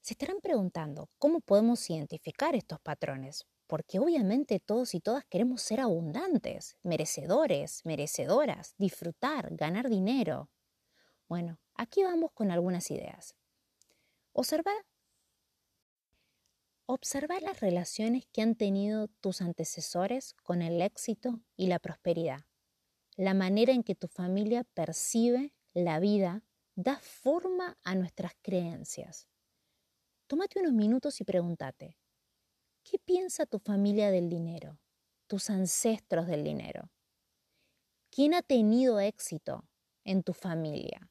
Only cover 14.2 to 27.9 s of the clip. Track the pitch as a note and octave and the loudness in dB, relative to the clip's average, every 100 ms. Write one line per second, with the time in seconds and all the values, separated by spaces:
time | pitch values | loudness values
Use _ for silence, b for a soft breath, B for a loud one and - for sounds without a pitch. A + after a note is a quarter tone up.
14.2 | _ - B3 D#4 E4 G#4 - _ _ _ | _ -4 0 -2 -2 -4 -8 _ _ _
15.2 | _ _ _ _ _ _ _ _ _ _ | _ _ _ _ _ _ _ _ _ _
16.2 | _ _ _ _ _ _ - B3+ - C#4 | _ _ _ _ _ _ -6 -6 -4 -4
17.2 | D4+ F4+ D#4 F#4+ G3+ F3 E3+ - A3 B3 | -4 -4 -6 -2 0 0 -2 -4 0 0
18.2 | - - A3 A#3 G#3 G3 G3+ G#3+ G#3+ _ | -2 0 0 2 2 2 0 -2 -4 _
19.2 | G3+ F#3 F3 E3+ E3 - - F3 G3 B3 | -4 -2 -4 -4 -6 -6 -6 -2 -2 -2
20.2 | - - - F3 E3 E3+ F#3+ - - G#3+ | -6 -18 -4 -2 0 0 0 -2 -6 -4
21.2 | B3+ A#3 _ - F#3 F3+ - D#3+ - E3+ | -4 -6 _ -2 0 0 -2 -6 -2 0
22.2 | E3 C3+ - _ _ _ _ _ _ - | 0 -6 -14 _ _ _ _ _ _ -2
23.2 | F#3+ G3 F#3 G3+ A#3+ B3+ A3 F#3 F3 - | 2 2 4 4 4 4 0 -4 -6 -6
24.2 | F3+ F#3+ G#3+ A#3+ B3 - D#3+ D#3+ - A3+ | -2 0 0 0 -2 -4 -4 -4 -2 2
25.2 | A#3 B3 C#4+ _ _ - F3 D#3 G3+ G#3 | 4 2 0 _ _ 0 0 2 2 4
26.2 | F#3 G3 _ _ _ - F3+ C#4 - - | 2 -2 _ _ _ -4 -2 -4 -8 -4
27.2 | C4 E4 F#4 F4+ F4+ - F3+ | 0 0 0 -4 -4 -8 -4